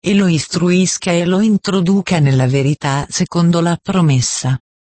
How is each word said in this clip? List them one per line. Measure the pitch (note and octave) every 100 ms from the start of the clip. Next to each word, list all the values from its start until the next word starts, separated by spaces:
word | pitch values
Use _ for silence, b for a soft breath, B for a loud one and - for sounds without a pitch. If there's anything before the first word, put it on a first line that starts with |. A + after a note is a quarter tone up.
e | E3
lo | G3+ F#3+
istruisca | D#3+ - F3+ F3 F3+ F#3 - -
e | F3
lo | F3 F#3
introduca | A3 G#3 - F#3+ F3 G3 F#3 F3
nella | C#3+ C3 B2+
verità | C#3 C3+ D3+ C#3+ C#3 C#3+
secondo | - F3+ F3 E3+ E3+
la | E3+ E3+
promessa. | - G3 E3 C3 B2 - B2+ C3 _ _